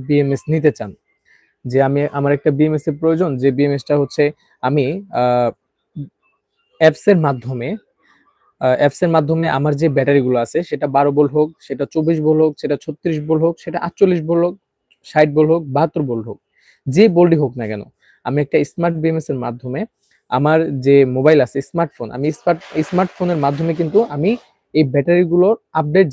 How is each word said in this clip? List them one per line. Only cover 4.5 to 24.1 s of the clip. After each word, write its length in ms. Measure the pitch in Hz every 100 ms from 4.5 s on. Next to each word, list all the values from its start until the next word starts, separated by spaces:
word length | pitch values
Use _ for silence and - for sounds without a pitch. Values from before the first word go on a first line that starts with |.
| -
আমি, 220 | 127 147 131 185 196 120
আহ, 280 | 123 123 120 - _ _ _ 151 139 _ _ _ _ _ _ -
অ্যাপস 240 | 160 156 202
এর 100 | 180
মাধ্যমে, 500 | 151 131 117 127 127 214 _ _ _ _ _ _ _ -
আহ, 140 | 127 127
অ্যাপস 220 | 143 -
এর 100 | 175 160
মাধ্যমে 320 | 147 160 156
আমার 240 | 139 147 143
যে 120 | 160
ব্যাটারিগুলো 480 | 139 135 143 127 123
আছে 200 | 117 160
সেটা 220 | 175 139 147
বারো 240 | 139 143
ভোল্ট 200 | 143 147
হোক, 140 | 147 156 -
সেটা 240 | - 131 139
চব্বিশ 260 | 160 156 160
ভোল্ট 200 | 151 156
হোক, 100 | 156 147
সেটা 180 | 143 143
ছত্রিশ 340 | - 147 170 151 151
ভোল্ট 160 | 156
হোক, 120 | 165 170
সেটা 180 | - 170
আটচল্লিশ 420 | 170 - 190 175 156
ভোল্ট 160 | 170 175
হোক, 100 | 196 _ _ _ _ -
ষাট 200 | 156 156
ভোল্ট 160 | 147 156
হোক, 100 | 170 147
বাহাত্তর 360 | 135 165 170
ভোল্ট 220 | 135 113 110
হোক, 100 | 101 _ _ _ _ 139
যে 160 | 147 220
ভোল্টই 280 | 170 175 160
হোক 140 | 135 123
না 80 | 107
কেন, 140 | 104 - _ _ _ -
আমি 120 | 143
একটা 160 | 143 151 147
স্মার্ট 240 | - 170 165
বিএমএস 300 | 160 160 151
এর 80 | 131 120
মাধ্যমে 360 | 120 127 135 226 _ _ _ -
আমার 280 | 127 143 160 160 135
যে 160 | 135 139 131
মোবাইল 340 | 127 143 151
আছে, 160 | 123 139
স্মার্টফোন, 460 | - 170 165 - 117
আমি 160 | 123 147
স্মার্ট, 280 | 151 180 165 - 160 156
স্মার্টফোনের 500 | 180 185 - 180 165 143
মাধ্যমে 280 | 143 165
কিন্তু 260 | 160 160 202
আমি 220 | 226